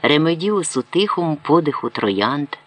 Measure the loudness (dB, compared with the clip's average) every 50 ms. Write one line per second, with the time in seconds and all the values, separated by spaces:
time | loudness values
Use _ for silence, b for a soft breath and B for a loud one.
0 | 2 4 4 4 4 2 0 0 0 0 0 0 -2 -2 -4 -4 -6 _ 0 0
1 | 0 0 0 -2 -2 -2 -4 -4 0 2 2 2 2 2 -4 -2 -6 -6 -4 -2
2 | -2 0 0 0 0 0 0 -2 -4 -6 -8 -16 _